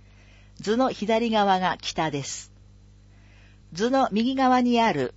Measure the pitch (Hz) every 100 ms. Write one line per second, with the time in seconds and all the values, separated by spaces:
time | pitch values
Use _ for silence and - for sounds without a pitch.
0 | - - - - - - - 226 262 -
1 | 202 226 233 220 202 185 185 143 - -
2 | 160 143 139 - - - - - - -
3 | - - - - - - - 165 233 269
4 | 254 196 233 269 262 254 247 240 226 156
5 | 127